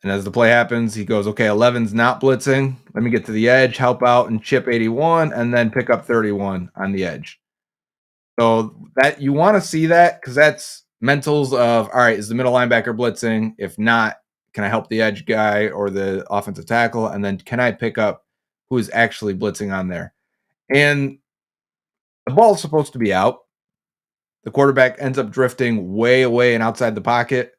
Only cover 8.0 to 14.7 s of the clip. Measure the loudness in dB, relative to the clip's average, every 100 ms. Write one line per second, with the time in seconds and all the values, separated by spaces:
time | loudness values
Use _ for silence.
8 | _ _ _ 0 2 2 -2 -8 -12 -2
9 | -2 -2 -4 2 2 2 -2 -4 0 4
10 | 4 2 -8 2 2 2 -12 -20 _ _
11 | -2 0 0 0 0 2 4 2 0 2
12 | 2 2 -4 -2 0 2 2 0 0 -4
13 | -4 -4 -4 -2 -4 -6 -12 -4 0 2
14 | 0 -4 _ _ _ -8 -4